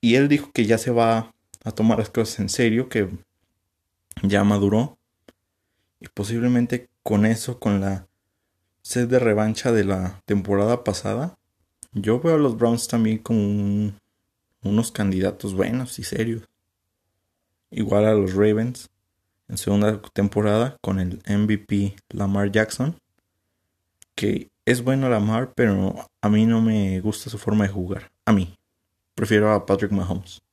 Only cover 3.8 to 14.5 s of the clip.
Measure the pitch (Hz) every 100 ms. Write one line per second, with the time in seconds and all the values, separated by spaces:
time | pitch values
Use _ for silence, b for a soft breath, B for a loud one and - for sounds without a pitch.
3.8 | _ _ _ - 98 101 101 104 101 107
4.8 | 135 - _ _ _ _ _ _ _ _
5.8 | _ _ - - 101 117 123 123 120 123
6.8 | - _ - 104 107 113 - 120 113 101
7.8 | 98 95 90 _ _ _ _ _ _ _
8.8 | - 123 120 123 117 107 107 107 131 117
9.8 | 98 95 92 - - 101 95 98 104 120
10.8 | - 98 104 110 165 - _ _ _ _
11.8 | - - 101 120 165 156 143 110 117 117
12.8 | - 120 110 110 - 113 101 104 101 101
13.8 | 104 104 _ _ _ _ _